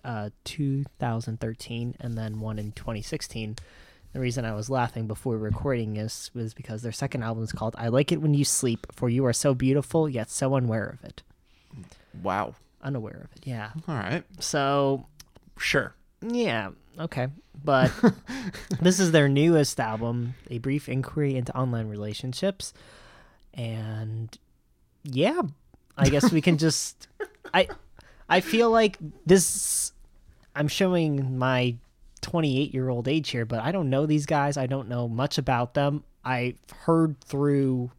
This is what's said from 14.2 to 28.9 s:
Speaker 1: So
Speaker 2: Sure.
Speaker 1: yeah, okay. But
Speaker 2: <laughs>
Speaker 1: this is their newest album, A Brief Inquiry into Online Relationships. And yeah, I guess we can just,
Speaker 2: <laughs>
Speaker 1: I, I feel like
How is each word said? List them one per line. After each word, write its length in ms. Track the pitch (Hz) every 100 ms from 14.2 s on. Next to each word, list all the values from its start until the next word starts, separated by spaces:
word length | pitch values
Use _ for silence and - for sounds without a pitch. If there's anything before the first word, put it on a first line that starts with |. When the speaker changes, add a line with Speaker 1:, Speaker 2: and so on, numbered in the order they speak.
| - -
Speaker 1:
So 680 | - 147 139 143 139 135 - _ - - - -
Speaker 2:
Sure. 380 | - 147 - - _ _
Speaker 1:
yeah, 500 | 214 240 220 113 98 - _ 180
okay. 280 | 165 - 127 143 _ 151
But 260 | 151 170 160 - 240 - - 262
Speaker 2:
<laughs> 440 | 214 - - 170
Speaker 1:
this 180 | 175 185
is 100 | 185
their 140 | 160 139
newest 520 | 139 160 160 143 -
album, 540 | 110 110 117 120 120 123 -
A 80 | 120
Brief 280 | 127 143 -
Inquiry 460 | 127 127 - 143
into 220 | 131 123 -
Online 320 | 131 120 110
Relationships. 840 | 104 104 104 127 127 190 196 - - - - - - - _ _
And 840 | - 117 113 110 110 110 113 113 - _ _ _ _ _ _
yeah, 400 | 151 127 185 339 196 - _ _ _ -
I 120 | -
guess 220 | 143 220
we 80 | 165
can 180 | 160 160
just, 500 | 160 - - - - _ 403
Speaker 2:
<laughs> 240 | _ -
Speaker 1:
I, 140 | 359 - - - - - - -
I 120 | 180
feel 300 | - 226 233
like 280 | 226 220